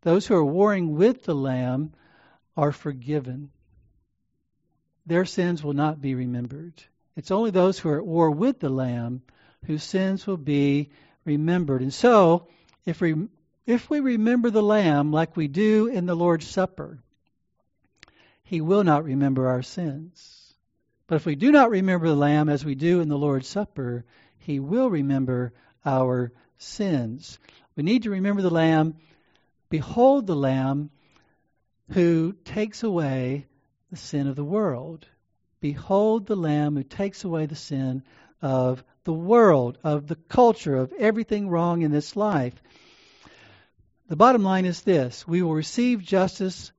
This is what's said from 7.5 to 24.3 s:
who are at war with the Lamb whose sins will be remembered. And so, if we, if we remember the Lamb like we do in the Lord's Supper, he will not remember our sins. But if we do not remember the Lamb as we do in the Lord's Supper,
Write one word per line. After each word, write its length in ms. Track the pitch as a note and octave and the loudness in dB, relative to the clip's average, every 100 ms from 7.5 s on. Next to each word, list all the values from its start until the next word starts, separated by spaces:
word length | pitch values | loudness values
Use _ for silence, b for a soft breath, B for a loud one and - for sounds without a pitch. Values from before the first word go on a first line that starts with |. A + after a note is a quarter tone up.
| F#3 F3+ F#3 | 2 2 2
who 100 | E3 | -2
are 80 | D3 | -4
at 80 | G3+ | -2
war 240 | E3 E3 | 2 2
with 300 | D3 A#3+ C4+ | 2 -2 -2
the 100 | D3 | -4
Lamb 540 | C3 B2+ A#2+ A#2 B2+ _ b b b - | -2 -2 -4 -6 -8 _ b b b -8
whose 180 | D3+ | -8
sins 440 | - F#3+ F#3+ F#3+ - | -4 -2 -2 -2 -4
will 100 | F#3 | -6
be 540 | C#3 C#3+ C#3+ C#3+ D3 b b b - | -2 0 2 0 -4 b b b -4
remembered. 560 | D3 D#3 F3+ D#3 C3 | -2 0 0 0 -2
And 100 | C3 | -4
so, 560 | - A#3+ A3+ F3 E3+ - b b b - | 2 4 6 6 4 -2 b b b -8
if 160 | E3 | -2
we, 140 | E3+ D#3 G3+ _ _ _ - | -2 -2 -6 _ _ _ -2
if 240 | A#3 - | -2 0
we 100 | D4+ | -2
remember 520 | C4 A#3 A3 B3 A#3 | 0 0 2 2 2
the 100 | G#3+ | 2
Lamb 500 | G#3 G#3+ F#3 C#3+ D3 | 2 4 4 2 2
like 240 | D3+ E3 - | 0 -2 -2
we 120 | D3+ | -4
do 400 | C#3+ G#3+ G#3+ A3+ | 0 2 4 2
in 180 | B3 F3+ | -2 -2
the 100 | E3+ | 0
Lord's 300 | F3 E3 C#3+ | 2 0 -2
Supper, 540 | - F#3 - D3 B2+ _ _ _ _ _ _ _ _ _ _ - b b b | -4 -4 -6 -14 -16 _ _ _ _ _ _ _ _ _ _ -20 b b b
he 180 | _ F3 | _ -6
will 220 | D#3 G3+ | 0 2
not 220 | F#3+ D3 D#3+ | 4 2 2
remember 420 | C3+ C#3 C3 B2+ | 0 0 0 0
our 160 | B2+ | -2
sins. 880 | B2+ - E3 C#3 E3 _ - - _ _ _ _ _ _ _ | -4 -8 -8 -8 -14 _ -20 -20 _ _ _ _ _ _ _
But 80 | D#3+ | -4
if 100 | E3+ | -2
we 80 | |
do 180 | C#3+ A#3 | 0 6
not 200 | D4 A#3+ | 6 6
remember 380 | G3+ F#3+ F3+ E3 | 4 2 2 2
the 60 | D3 | 2
Lamb 320 | C#3+ D3+ D3+ | 4 4 2
as 160 | C#3+ | 0
we 120 | D3+ C3+ | -2 -2
do 240 | E3 F3 | 2 2
in 100 | D#3 | 2
the 80 | C#3+ | 0
Lord's 300 | D3 C3+ C3 | 0 -2 -2
Supper, 580 | G3+ G#3 - B2 A#2+ A#2 b b | -6 -6 -6 -8 -8 -12 b b